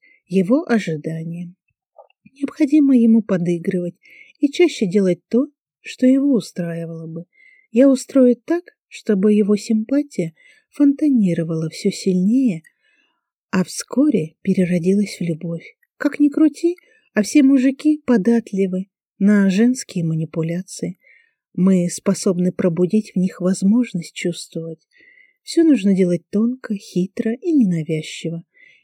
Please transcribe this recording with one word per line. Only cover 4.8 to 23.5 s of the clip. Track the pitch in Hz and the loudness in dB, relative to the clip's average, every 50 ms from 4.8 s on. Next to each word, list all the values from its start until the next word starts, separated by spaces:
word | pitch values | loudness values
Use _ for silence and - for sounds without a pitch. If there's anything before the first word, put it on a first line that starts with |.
| 226 | -4
делать | 180 165 208 196 185 175 - _ - | 0 0 0 2 2 0 -2 _ -2
то, | - 233 285 294 _ _ _ _ _ _ | -2 -2 -2 -2 _ _ _ _ _ _
что | - - - - 254 | -20 -18 -8 0 2
его | 254 262 277 269 285 277 | 4 4 4 2 2 0
устраивало | 208 - - - - 170 170 165 170 165 165 165 165 165 | 0 0 -4 -8 -8 -8 -8 -6 -8 -10 -10 -12 -12 -12
бы. | 160 160 165 175 _ _ _ _ _ _ _ _ _ | -12 -12 -14 -14 _ _ _ _ _ _ _ _ _
Я | - 226 269 277 | 2 4 6 6
устрою | 269 254 - - - 277 254 247 240 | 4 2 -2 -2 2 4 4 4 4
так, | - _ - 330 349 349 - _ _ _ _ | 2 _ -6 -6 -6 -6 -10 _ _ _ _
чтобы | - - - - 214 190 185 214 214 | -20 -12 -4 -2 -2 0 2 2 2
его | 208 214 196 208 | 2 2 2 0
симпатия | 202 - - 233 220 220 220 269 285 294 285 - - 170 165 - _ _ _ _ _ _ _ | -2 0 -2 -2 -2 -2 -2 -2 -2 -4 -4 -6 -8 -8 -8 -8 _ _ _ _ _ _ _
фонтанировала | _ - 294 285 285 277 311 302 269 240 202 180 170 170 165 160 165 160 160 160 | _ 0 2 2 2 2 0 2 2 2 2 2 0 0 -2 -4 -4 -4 -4 -6
всё | - - - 202 | -8 -4 -4 -4
сильнее, | 180 - - 202 185 185 180 202 233 269 269 240 175 160 - _ _ _ _ _ _ _ _ _ _ _ _ _ _ _ _ - | -4 -2 -2 -2 0 2 2 2 2 2 0 0 -2 -4 -8 _ _ _ _ _ _ _ _ _ _ _ _ _ _ _ _ -6
а | - 190 180 | -4 -4 -4
вскоре | - - - - - - 240 285 302 247 190 156 156 _ _ - | -4 -6 -14 -12 -6 -2 0 0 2 0 -2 -2 -4 _ _ -4
переродилась | - 185 196 185 170 180 175 165 185 196 202 208 196 - - | -2 0 0 0 0 0 -2 0 0 0 0 0 -4 -6 -8
в | 180 | -6
любовь. | 170 165 156 - 165 170 165 - - _ _ _ _ _ | -6 -6 -6 -8 -10 -10 -10 -12 -16 _ _ _ _ _
Как | - - 285 - - | -4 -4 -4 0 0
ни | 294 294 | 0 0
крути, | 285 - 311 302 294 - - 339 349 - _ _ _ _ _ _ - | 2 2 2 2 2 0 -4 -4 -4 -4 _ _ _ _ _ _ -2
а | 220 208 | -2 -2
все | - - 302 285 | 2 2 4 4
мужики | 269 277 269 247 277 277 - - 302 302 302 - | 6 4 4 2 0 -2 0 0 -2 -2 0 0
податливы | - 247 226 180 233 233 233 226 - - 190 196 185 180 185 190 _ _ _ _ _ _ - | 0 0 2 2 2 0 0 0 -4 -4 -4 -2 -2 -2 -6 -8 _ _ _ _ _ _ 0
на | 196 202 208 202 196 190 | 2 4 4 4 4 2
женские | 185 196 226 247 254 254 - - - 180 165 | 2 2 2 2 0 -2 -6 -10 -6 -4 -4
манипуляции. | 160 160 160 160 160 - 165 160 165 170 180 185 - - - - 175 185 _ _ _ _ _ _ _ _ _ _ _ - | -2 -2 -4 -6 -6 -6 -6 -6 -4 -6 -8 -10 -10 -12 -10 -10 -10 -10 _ _ _ _ _ _ _ _ _ _ _ -4
Мы | - 180 190 190 185 175 170 | 0 2 2 4 2 2 -2
способны | - - - - 196 - - 208 185 175 180 180 180 | -4 -6 -4 -4 -2 -2 0 -2 0 0 -2 -2 -2
пробудить | - - 185 165 165 180 175 - 220 214 - - | -2 -2 -2 0 0 -2 0 0 0 -2 -2 -4
в | |
них | 190 180 185 - - | -2 -2 -2 -4 -4
возможность | 170 180 | -2 -2